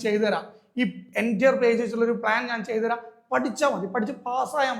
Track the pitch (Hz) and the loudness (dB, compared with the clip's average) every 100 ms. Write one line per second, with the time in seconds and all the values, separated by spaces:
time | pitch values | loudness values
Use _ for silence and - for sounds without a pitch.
0 | 220 208 214 175 - - _ 247 220 - | 0 2 2 0 -4 -18 _ -2 -2 -2
1 | - 208 226 202 262 254 240 226 233 226 | -6 -2 0 4 4 4 4 2 0 0
2 | 233 220 226 226 247 233 220 220 233 233 | 0 2 0 0 -2 -6 -4 -2 0 -2
3 | - - _ 254 254 - 285 208 190 240 | -6 -20 _ -2 -2 0 0 0 -4 -2
4 | 214 254 247 247 254 302 262 233 | -4 -4 -6 -4 -2 0 0 -2